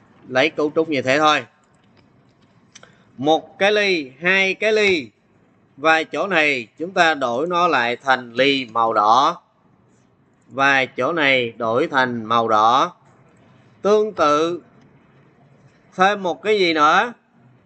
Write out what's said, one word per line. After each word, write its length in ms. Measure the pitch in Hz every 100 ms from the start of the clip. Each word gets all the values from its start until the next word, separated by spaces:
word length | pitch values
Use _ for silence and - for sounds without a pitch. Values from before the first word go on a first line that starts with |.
| _ _ -
lấy 220 | 127 156
cấu 220 | 156 151
trúc 140 | 160 160
như 140 | 139
thế 160 | 123 143
thôi. 280 | 156 147 117 _ _ _ _ _ _ _ _ _ _ _ _ - - _ _ -
Một 420 | 147 156 - -
cái 140 | 196
ly, 380 | 208 202 175 131 135
hai 340 | 175 190 190
cái 180 | 175 214
ly. 380 | 214 202 170 110 _ _ _ _ _ _ -
Và 260 | 156 160
chỗ 240 | 156 147 196
này 420 | 170 151 131 110 -
chúng 140 | 170
ta 220 | 185 165
đổi 320 | 147 123 120 170
nó 220 | 175 175
lại 280 | 135 120 123
thành 360 | 135 127 120
ly 340 | 120 139 139 120
màu 200 | 113 113
đỏ. 500 | 107 104 123 151 175 _ _ _ _ _ _ _ _ _ _ _
Và 360 | 120 139 135
chỗ 280 | 123 - 135
này 400 | 170 139 131 117 113
đổi 320 | 113 120 127
thành 360 | 135 127 120
màu 240 | 107 117 113
đỏ. 480 | 107 110 135 175 - _ _ _ _ _ _ _ _
Tương 300 | 196 214 214
tự 500 | 180 151 147 165 175 _ _ _ _ _ _ _ _ _ _ _ _ _ -
thêm 260 | 190 202
một 200 | 180 156
cái 160 | 202 208
gì 160 | 175
nữa? 380 | 156 151 185 240 - _ _ - _